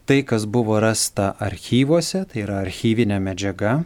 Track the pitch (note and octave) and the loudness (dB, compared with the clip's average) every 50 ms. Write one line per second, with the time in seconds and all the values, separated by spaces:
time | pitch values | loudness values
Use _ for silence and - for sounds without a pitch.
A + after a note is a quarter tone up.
0 | _ - C#3 C#3 C#3 - B2 A2 G#2+ G#2+ G#2 A#2+ A#2 G#2+ A2 G#2+ G#2+ A2 A2 - | _ 4 2 2 4 0 -2 -2 -2 0 0 0 2 2 2 4 4 2 2 0
1 | - - - - G2 G2 - - G#2+ G2+ - - - - A#2 B2 C3+ C#3 D#3+ E3+ | -4 -4 -2 -2 -2 -2 -2 -4 -6 -6 -6 -8 -4 0 2 2 4 4 2 2
2 | E3 - - F#3+ F#3+ - - A2+ G2+ G2+ G2+ G2 G2 F#2+ F2+ - - A#2 A2+ A2+ | 2 -2 -4 -4 -6 -4 -6 -6 -4 -4 -4 -4 -4 -4 -6 -2 0 0 2 2
3 | A#2+ G2+ G2+ G2 F#2+ F#2+ F#2+ F2+ G2+ G2 F2+ F#2 G2+ G#2 B2+ D#3 F3 | 2 2 0 -2 -2 -4 -4 -4 -4 -6 -4 -2 0 0 0 0 -2